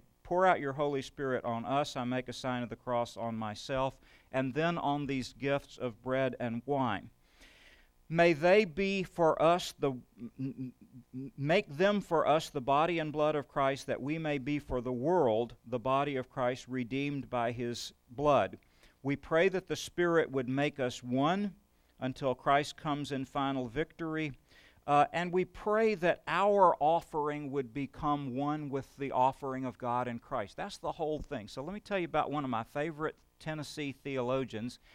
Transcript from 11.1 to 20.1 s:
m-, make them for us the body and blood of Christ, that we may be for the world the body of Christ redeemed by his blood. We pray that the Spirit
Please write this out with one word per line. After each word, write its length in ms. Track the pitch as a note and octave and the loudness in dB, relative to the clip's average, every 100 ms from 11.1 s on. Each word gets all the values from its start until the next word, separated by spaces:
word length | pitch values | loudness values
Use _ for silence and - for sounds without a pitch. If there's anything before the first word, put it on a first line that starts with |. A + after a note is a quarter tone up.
m-, 180 | B2+ C3+ - | -12 -12 -6
make 320 | C#3 F#3 G3+ | 2 2 2
them 320 | C#3 F#3+ G#3 | 0 2 2
for 260 | - D#3+ - | 2 2 4
us 220 | D#3 - | 2 2
the 100 | D3 | -6
body 400 | B2 C#3 E3 E3+ | 0 2 2 0
and 140 | D#3 | -2
blood 220 | D3 D3+ D3+ | 0 2 0
of 120 | C3 | -2
Christ, 400 | D3+ C3+ C#3 - | 0 0 0 -2
that 140 | A#2 | -4
we 160 | C3 D#3+ | -2 -4
may 200 | D#3 D3 | -2 -2
be 220 | C3 D3 | -2 -4
for 220 | - B2+ | -2 -4
the 100 | A#2+ | -2
world 640 | B2+ C#3 F3+ C3 A2 A#2+ - A#2 | -2 2 4 6 4 0 -6 -8
the 140 | A#2+ | -4
body 380 | A#2+ C3+ C#3+ C3+ | 0 0 2 -2
of 120 | B2+ | -4
Christ 380 | - B2 B2+ - | -2 -2 -2 -4
redeemed 640 | B2+ A#2 C3+ C#3+ C#3+ A2+ | -4 -4 -2 -2 -4 -4
by 240 | B2 A#2+ | -2 -2
his 400 | A#2+ A#2+ A#2 - - _ | -2 -4 -6 -10 -14 _
blood. 480 | A#2 D3 C3+ F#2+ F2 _ _ - _ | -2 4 6 4 -2 _ _ -20 _
We 120 | C3+ C#3 | -4 -4
pray 320 | - E3 F#3+ | 0 4 4
that 220 | F3+ - | 2 -4
the 80 | D3+ | -6
Spirit 520 | - - F3 | -6 0 4